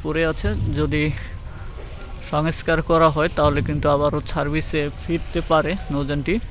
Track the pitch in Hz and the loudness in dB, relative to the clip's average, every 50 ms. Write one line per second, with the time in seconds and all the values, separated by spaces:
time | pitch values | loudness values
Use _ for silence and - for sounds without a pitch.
0 | - 151 151 160 165 160 160 - - 156 143 - - - 147 147 151 147 151 151 | -2 -2 0 2 2 0 0 0 -2 -2 -2 0 0 0 0 0 0 0 2 0
1 | 151 151 147 - - - - - - - - - - - - - - - - - | 0 0 -2 -4 -6 -8 -10 -10 -10 -10 -10 -10 -10 -10 -10 -10 -12 -12 -10 -12
2 | - - - - - - - 151 156 165 156 - - - 165 156 156 - 170 165 | -10 -10 -10 -10 -8 -2 -2 0 0 0 -2 -2 0 0 0 2 2 4 4 6
3 | 165 160 143 151 151 170 - - 147 147 143 147 - - 147 147 - 147 143 143 | 6 6 6 4 2 2 2 4 4 4 4 2 0 0 0 0 2 2 4 4
4 | 147 147 147 147 139 - - 160 143 147 151 156 147 - - 156 147 147 - - | 4 2 2 0 -2 -2 -2 -2 0 0 0 -2 -2 -2 -2 -2 -2 -2 -4 -6
5 | - - 165 160 - - - 170 160 - 165 156 147 151 185 196 - - 143 143 | -4 -2 -2 -2 -2 -2 -4 -4 0 2 2 2 4 2 -2 -4 -4 -2 -2 -2
6 | 143 135 143 143 135 160 185 240 - - | 0 0 -2 -2 0 0 0 -2 -2 -4